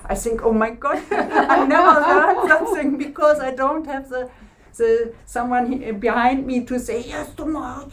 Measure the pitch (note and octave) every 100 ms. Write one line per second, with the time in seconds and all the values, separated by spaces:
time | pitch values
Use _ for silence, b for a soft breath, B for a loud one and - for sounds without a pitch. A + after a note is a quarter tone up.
0 | - G3 A#3 A3+ A3+ A3 A3 A3+ C#4+ D4+
1 | - G4+ - G#4 - C#4 C#4 D4+ F4+ D#4+
2 | D4+ F#4 D#4+ G4 F#4 D#4+ E4 E4+ C4+ C#4
3 | C#4+ - D4+ D4+ C4 C4 C4+ D#4 D#4 C4+
4 | C4+ B3+ B3+ b b b b - A#3 A3+
5 | A3+ b b A#3+ A#3+ B3 A#3+ C4 A3 G3+
6 | A#3 A#3 B3 C4+ B3+ B3+ A#3+ B3 A#3+ A3+
7 | C4+ D4+ D4 - D4+ D#4 B3+ C4 C#4